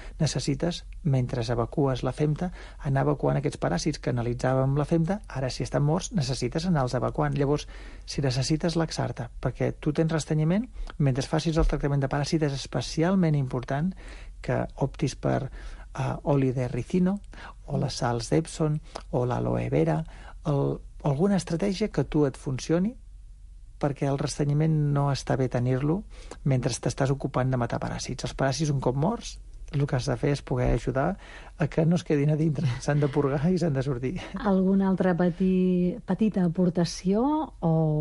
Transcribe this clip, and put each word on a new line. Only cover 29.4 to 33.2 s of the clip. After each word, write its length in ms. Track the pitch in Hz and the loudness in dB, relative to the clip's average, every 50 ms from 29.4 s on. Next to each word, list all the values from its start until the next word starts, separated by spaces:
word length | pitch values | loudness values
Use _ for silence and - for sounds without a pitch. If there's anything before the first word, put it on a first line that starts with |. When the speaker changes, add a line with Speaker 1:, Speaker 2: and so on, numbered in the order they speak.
| - - - - - - | -16 -16 -16 -16 -10 -6
Speaker 1:
el 140 | - 143 147 | -2 -2 0
que 80 | 139 139 | 0 0
has 120 | 127 117 131 | 0 0 0
de 80 | 123 | -2
fer 160 | 117 - 143 143 | 0 0 0 0
és 80 | - | 0
poder 300 | - - 135 123 123 127 127 | -2 -2 -2 0 2 2 2
ajudar 400 | 120 - 123 120 131 143 170 202 - - - - - - - - | 2 0 0 0 0 0 0 -2 -4 -8 -16 -16 -16 -18 -10 -4
a 100 | - 160 - | -2 -2 0
que 160 | - 156 165 | 2 2 4
no 100 | 160 180 | 4 4
es 80 | 170 - | 2 2
quedin 300 | - 160 143 139 151 156 | 2 2 2 4 4 4
a 20 | |
dintre. 320 | 147 160 165 139 - 170 127 117 | 2 2 2 2 0 0 0 0
Speaker 2:
<laughs> 80 | - - | -2 0
Speaker 1:
S'han 160 | - 147 147 | 0 2 2
de 80 | 151 | 2
purgar 320 | 139 131 151 | 2 2 2